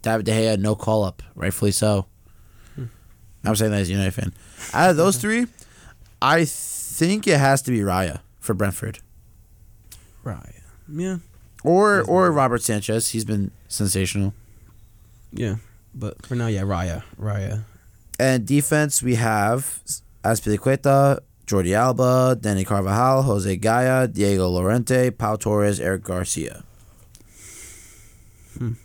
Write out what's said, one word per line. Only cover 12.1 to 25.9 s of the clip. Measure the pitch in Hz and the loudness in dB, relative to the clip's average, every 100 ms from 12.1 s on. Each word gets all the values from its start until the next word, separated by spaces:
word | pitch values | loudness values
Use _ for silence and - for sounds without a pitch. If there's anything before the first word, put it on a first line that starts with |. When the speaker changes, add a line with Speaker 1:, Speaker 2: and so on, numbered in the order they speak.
Speaker 1:
or | 180 | 2
Speaker 2:
matter. | 180 | 4
Speaker 1:
Robert | 151 131 120 | 4 2 0
Sanchez. | - 107 101 110 - | -2 -2 0 -2 -2
He's | 113 110 | -4 -4
been | 107 98 - - | -2 -4 -8 -14
sensational. | - 104 95 95 101 98 - - - - - - - - - - | -4 -2 0 -2 -2 -4 -4 -20 -20 -20 -20 -20 -20 -20 -20 -18
Speaker 2:
Yeah. | 98 113 107 - - _ | -6 -4 -4 -10 -20 _
But | 135 107 - | -12 -12 -12
for | - | -8
now, | 123 117 | -4 -2
yeah, | 101 | -2
Raya. | 98 92 87 85 - - | -2 -2 -4 -6 -10 -10
Raya. | 107 101 98 107 107 - - _ - - | -6 -4 -4 -6 -10 -18 -20 _ -20 -2
Speaker 1:
And | 131 131 110 | 2 2 2
defense, | 143 143 151 151 - | 0 2 0 2 0
we | 123 120 | 0 0
have | 117 107 101 123 135 - - - - - | 2 2 2 0 -4 -12 -12 -12 -12 -6
Azpilicueta, | - 113 - 104 - 135 143 139 139 139 - _ - | -2 0 0 -2 0 0 4 4 4 2 -4 _ -2
Jordi | 101 90 | 0 2
Alba, | 101 123 120 127 127 127 120 | 2 2 2 2 4 4 2
Dani | 104 98 95 | 0 0 0
Carvajal, | 101 95 104 127 131 | 0 0 2 4 2
Jose | 135 101 95 92 | 2 0 0 0
Gaya, | 110 117 127 131 127 | 2 2 2 2 0
Diego | 101 101 98 92 | 0 2 2 2
Llorente, | 90 92 117 113 127 127 | 0 0 0 2 2 2
Pau | - 110 107 | 0 -4 -2
Torres, | - 104 104 101 | -2 0 0 0
Eric | 73 | -2